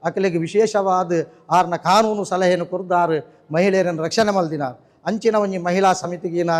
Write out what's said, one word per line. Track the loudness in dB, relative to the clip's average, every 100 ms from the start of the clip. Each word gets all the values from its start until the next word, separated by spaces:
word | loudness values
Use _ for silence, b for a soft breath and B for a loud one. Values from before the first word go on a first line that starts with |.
ಅಕಲಿಗೆ | -6 -2 -2 -2
ವಿಶೇಷವಾದ | 0 0 2 0 0 0 0 -2 -4 b 0
ಆರ್ನ | 2 2 -2
ಕಾನೂನು | 2 2 2 0
ಸಲಹೆಯನ್ನು | -2 0 2 0 -2
ಕೊರ್ದು | -6 -2 0
ಆರು | 2 -2 b b -4
ಮಹಿಳೆಯರನ್ನು | 0 2 2 0 -2
ರಕ್ಷಣೆ | -2 0 0
ಮಲ್ದಿನಾರ್. | 0 -2 -4 -6 -10 b b -6
ಅಂಚಿನ | -2 0 0
ಒಂಜಿ | 0 -2
ಮಹಿಳಾ | -2 2 2
ಸಮಿತಿಗೆ | 2 -4 -8 -4 -2
ಇನ | 0